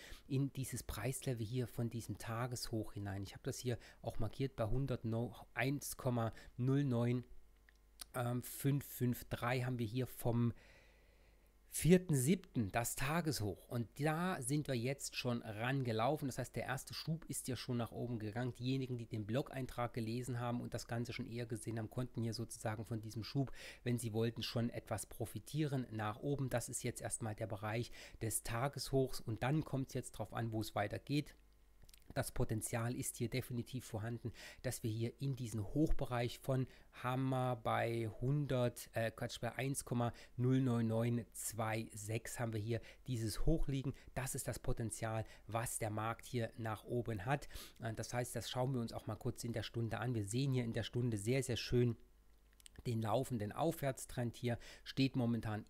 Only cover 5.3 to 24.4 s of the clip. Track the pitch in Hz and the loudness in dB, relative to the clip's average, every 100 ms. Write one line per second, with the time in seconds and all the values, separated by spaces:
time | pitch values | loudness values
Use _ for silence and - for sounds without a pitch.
5.3 | - - - 127 143 - - 127 120 113 | -4 -8 0 2 0 -2 -2 2 2 2
6.3 | - - - 127 139 143 120 120 127 123 | -2 -8 0 4 4 4 4 4 2 -2
7.3 | - - - - - - - - 131 120 | -12 -16 -20 -20 -20 -20 -18 -8 -2 0
8.3 | 123 - - 139 139 - - 123 120 - | 0 -4 0 2 2 0 0 2 2 -2
9.3 | - 120 131 123 123 113 127 123 - 123 | -2 2 2 2 0 0 0 -2 0 2
10.3 | 120 120 - - - - - - - - | 4 4 2 -8 -20 -20 -20 -20 -20 -20
11.3 | - - - - - 147 180 180 143 127 | -20 -20 -20 -10 2 8 8 8 4 6
12.3 | 202 - 131 101 117 120 - 135 165 156 | 4 2 0 0 0 0 0 0 2 0
13.3 | - 104 87 - 120 110 - 147 156 180 | 0 -2 -4 -4 -4 -4 0 0 2 0
14.3 | 185 120 147 139 127 123 143 - - 123 | -2 0 0 2 0 0 -2 -4 -2 0
15.3 | 120 - 104 120 139 120 110 120 151 139 | 0 -2 -2 0 2 2 2 4 2 -2
16.3 | - 120 - - 135 - - - 160 - | -4 -4 -4 -2 -4 -4 -6 -4 -4 -4
17.3 | 143 - 123 - 120 113 - 120 117 107 | -6 -2 -4 0 0 0 -2 -2 -2 -2
18.3 | 107 127 120 123 135 127 123 117 110 104 | -2 -2 -2 0 2 0 -2 -2 -4 0
19.3 | 117 - 135 127 - 120 - 110 120 123 | 0 0 -4 -4 -2 -2 0 -2 -2 -2
20.3 | 120 123 120 120 117 - 120 120 117 123 | -2 0 -2 -2 -6 -2 -2 -2 -4 -6
21.3 | 117 117 110 - 113 107 - 127 - 113 | -6 -4 -4 -2 -4 -2 -4 -4 -2 -2
22.3 | 110 117 - 117 110 110 117 107 113 104 | -2 -4 -4 -4 -4 -4 -4 -4 -6 -2
23.3 | 139 131 - - - 123 120 117 107 117 | 0 0 -4 -12 -6 0 0 2 2 2
24.3 | 117 | 0